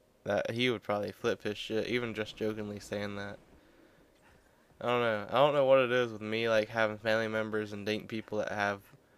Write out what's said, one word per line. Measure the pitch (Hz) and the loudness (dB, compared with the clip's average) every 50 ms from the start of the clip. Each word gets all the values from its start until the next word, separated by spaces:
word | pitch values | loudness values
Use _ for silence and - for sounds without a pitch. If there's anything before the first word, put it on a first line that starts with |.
| _ _ _ _ - | _ _ _ _ -4
That | 104 101 101 - - | 0 0 0 0 0
he | 117 117 123 127 | -2 0 0 0
would | 120 104 | 0 0
probably | - - 104 104 104 104 | -2 -2 -2 -2 -2 -4
flip | 98 - - 117 101 - | -8 -4 -2 -2 -2 -2
his | - 107 104 - | -2 -6 -6 -6
shit, | - - 110 110 101 | -6 -4 -2 -2 -2
even | - 110 123 120 117 110 | 0 -2 -2 -2 -4 -4
just | 107 107 104 - | -6 -6 -8 -6
jokingly | - 110 110 110 107 104 104 104 101 | -4 -4 -4 -4 -4 -6 -8 -8 -10
saying | - - - 104 101 104 101 | -10 -8 -6 -6 -6 -6 -6
that. | 101 101 101 101 - - _ - - _ - - - - - _ _ - _ _ _ _ - - _ _ _ _ _ _ _ - - | -8 -8 -10 -12 -14 -18 _ -20 -20 _ -20 -20 -20 -20 -20 _ _ -20 _ _ _ _ -20 -20 _ _ _ _ _ _ _ -16 -8
I | - | -2
don't | 120 123 123 | 0 0 2
know. | 120 117 110 104 101 - | 2 2 0 0 -2 0
I | - | 4
don't | 120 139 151 143 | 4 6 6 6
know | 147 139 | 4 4
what | 131 135 135 | 6 6 6
it | 131 120 | 6 6
is | 120 127 123 117 | 4 2 2 0
with | 110 104 | -2 -6
me, | 107 107 110 113 113 117 | -6 -4 -2 0 2 4
like, | 113 110 107 110 | 4 4 2 2
having | 117 117 113 107 107 107 | 2 0 0 0 0 -2
family | 107 113 110 110 113 110 | 0 0 2 2 2 0
members | 110 110 110 110 107 107 107 104 | 0 -2 -2 -2 -2 -2 -4 -4
and | 104 104 101 | -6 -8 -4
dating | 98 107 110 - 92 | -2 -2 -2 -4 -6
people | - 110 107 - - 107 | -8 -8 -8 -4 -4 -2
that | 104 - | -2 -2
have, | - 104 101 101 101 101 - - - - _ _ _ | -2 0 0 0 0 -2 -6 -16 -20 -20 _ _ _